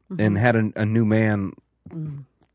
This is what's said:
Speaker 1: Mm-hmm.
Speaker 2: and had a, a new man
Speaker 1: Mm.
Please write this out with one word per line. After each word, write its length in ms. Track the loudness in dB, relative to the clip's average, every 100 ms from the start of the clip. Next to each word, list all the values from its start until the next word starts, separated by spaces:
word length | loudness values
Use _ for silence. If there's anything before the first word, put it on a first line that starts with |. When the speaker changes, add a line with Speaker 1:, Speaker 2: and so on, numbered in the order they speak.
| -10
Speaker 1:
Mm-hmm. 80 | 0
Speaker 2:
and 160 | 0 4
had 180 | 2 2
a, 140 | 0 -2
a 100 | 0
new 180 | 2
man 480 | 2 2 2 0 -4 -10 _ _ -16
Speaker 1:
Mm. 340 | -12 -10 -12 -18 _ _